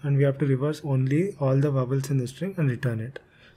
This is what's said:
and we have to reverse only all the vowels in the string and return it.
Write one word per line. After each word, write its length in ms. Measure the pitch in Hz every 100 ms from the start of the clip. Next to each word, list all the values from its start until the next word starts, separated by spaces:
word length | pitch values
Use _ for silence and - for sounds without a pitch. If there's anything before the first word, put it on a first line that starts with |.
and 160 | 143 139
we 60 |
have 120 | 143 135
to 40 |
reverse 380 | 143 127 143 151
only 500 | 151 131 131 147 196 -
all 160 | 135 135
the 140 | 139
vowels 400 | 135 127 135 135
in 80 | 135
the 100 | 120
string 260 | - 185 185
and 100 | 143
return 320 | 117 123 110
it. 180 | 117 - - _ -